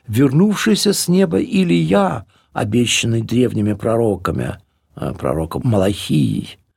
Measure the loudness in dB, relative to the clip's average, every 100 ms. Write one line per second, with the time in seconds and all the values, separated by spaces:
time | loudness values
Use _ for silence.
0 | -6 2 2 4 2 2 2 2 2 0
1 | 0 2 2 0 0 0 2 2 2 2
2 | 0 -2 -10 _ _ -6 -2 0 0 0
3 | 0 -2 0 0 0 0 -2 -2 -2 0
4 | 0 0 -2 -4 -6 -8 _ _ _ -10
5 | -8 -4 -4 -2 -4 -4 0 0 0 -2
6 | -2 0 0 -2 -6 -14 _